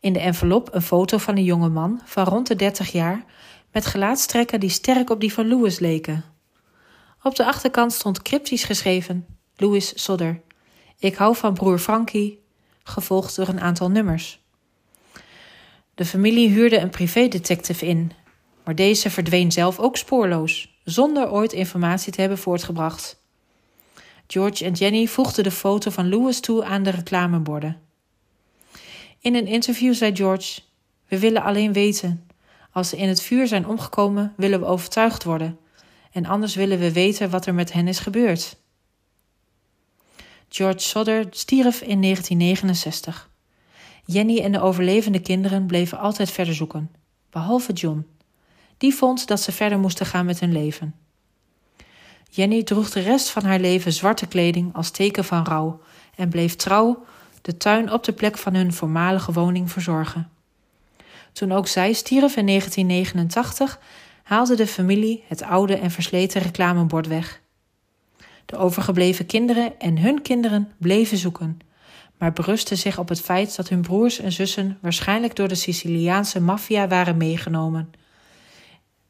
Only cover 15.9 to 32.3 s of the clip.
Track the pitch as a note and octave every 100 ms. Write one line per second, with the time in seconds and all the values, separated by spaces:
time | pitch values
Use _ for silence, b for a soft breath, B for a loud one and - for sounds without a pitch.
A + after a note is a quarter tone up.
15.9 | - F3 F#3+ G3+ A#3 A3+ G3+ A#3 A3+ F3
16.9 | - F3 A3+ B3 F#3 E3+ F3 - F3 E3
17.9 | E3+ E3 - _ _ _ _ - D#3+ F#3+
18.9 | G#3+ G#3 - E3 F3+ F3 E3 F3 F3+ A#3+
19.9 | B3+ - C4 G3+ E3+ D#3+ - - _ -
20.9 | E3+ C#4+ D4 B3 G3+ A3+ F#3 F#3 F3+ F3
21.9 | F3+ - F#3+ F#3+ G3 F#3+ F3 F3 E3 D#3+
22.9 | D#3 - - _ _ _ b b b b
23.9 | b b b b F#3+ G3 G3+ F3 F3 G3
24.9 | A3 A3+ - C4 - G3 F3 G3 G3+ G#3
25.9 | G3 F3+ G3+ B3+ B3 - A3+ G#3+ G3 G3
26.9 | F3+ E3+ F#3 F3 F3 D3+ D3+ D#3 E3 _
27.9 | _ _ _ _ _ B B B B B
28.9 | B B B A#3+ A#3+ G3 A3+ A#3 A#3 B3+
29.9 | A#3+ A3 F#3+ G3 F#3+ F#3 - _ _ _
30.9 | _ _ F#3+ A3 A3 - G3+ G#3+ G3+ G#3
31.9 | G#3 F3+ E3+ -